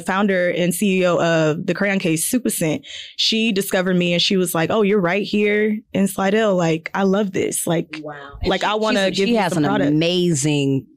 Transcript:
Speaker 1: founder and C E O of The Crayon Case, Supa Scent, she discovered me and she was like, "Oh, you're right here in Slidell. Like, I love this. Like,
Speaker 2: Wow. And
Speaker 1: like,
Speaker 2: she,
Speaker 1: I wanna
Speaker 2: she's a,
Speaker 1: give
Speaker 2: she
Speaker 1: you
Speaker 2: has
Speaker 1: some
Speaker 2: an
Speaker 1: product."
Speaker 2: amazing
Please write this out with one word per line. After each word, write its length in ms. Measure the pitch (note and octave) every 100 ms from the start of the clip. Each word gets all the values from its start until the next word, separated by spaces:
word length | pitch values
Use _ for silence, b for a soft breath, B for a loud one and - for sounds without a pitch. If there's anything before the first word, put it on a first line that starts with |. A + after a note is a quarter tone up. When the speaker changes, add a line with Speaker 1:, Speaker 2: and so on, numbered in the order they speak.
| E3+
Speaker 1:
founder 440 | F#3+ G#3 F#3 F3
and 220 | - F3+
C 260 | F3 G#3 F#3
E 40 | F3+
O 120 | F3
of 460 | E3+ E3 D#3 D3+ -
The 80 |
Crayon 260 | E3+ G3+ G3
Case, 300 | F#3 D#3+ -
Supa 180 | B3+ B3
Scent, 360 | - D#3+ D3 B B B -
she 340 | - A3 A3+
discovered 440 | G3 G3 G3 F#3 F3+
me 160 | F3
and 80 | F3
she 160 | - F#3+
was 180 | F3+ E3+
like, 140 | E3
"Oh, 120 | G3+
you're 180 | G3+ G#3+
right 220 | E3+ G3
here 540 | G3+ G#3 G#3 G#3 G#3+ G#3+ -
in 160 | - G3
Slidell. 480 | - G3 G#3+ A3 F#3
Like, 340 | E3 D#3+ D#3+
I 100 | -
love 300 | G3 G3 G#3
this. 340 | F#3 - - -
Like, 320 | E3 E3+ D#3
Speaker 2:
Wow. 360 | D3 D3 C#3+ -
And 80 | -
Speaker 1:
like, 120 | F#3+
Speaker 2:
she, 60 | F3+
Speaker 1:
I 80 | G#3+
wanna 320 | G#3+ G3+ F#3+
Speaker 2:
she's 100 | F3+
a, 20 |
Speaker 1:
give 60 | G3
Speaker 2:
she 60 |
Speaker 1:
you 60 | A#3
Speaker 2:
has 140 | F#3
Speaker 1:
some 120 | D#3 D3
Speaker 2:
an 40 |
Speaker 1:
product." 220 | F3 C#3+
Speaker 2:
amazing 920 | D3+ E3 F3+ F3 D#3 D3 D3 C#3 C3+ -